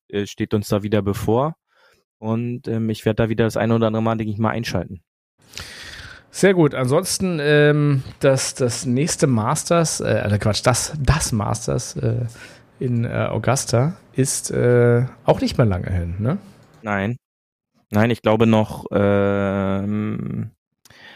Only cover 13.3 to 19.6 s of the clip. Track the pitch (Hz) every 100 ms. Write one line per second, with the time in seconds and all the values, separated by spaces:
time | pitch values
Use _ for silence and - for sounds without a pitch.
13.3 | - 113 131 - 113 143 185 _ - 135
14.3 | - - 127 123 123 120 120 127 - -
15.3 | 180 262 - 113 90 - 92 85 90 110
16.3 | 196 - - _ _ 107 101 98 123 _
17.3 | _ _ _ _ _ _ 104 117 113 110
18.3 | 110 113 110 107 - - - 101 101 101
19.3 | 101 98 98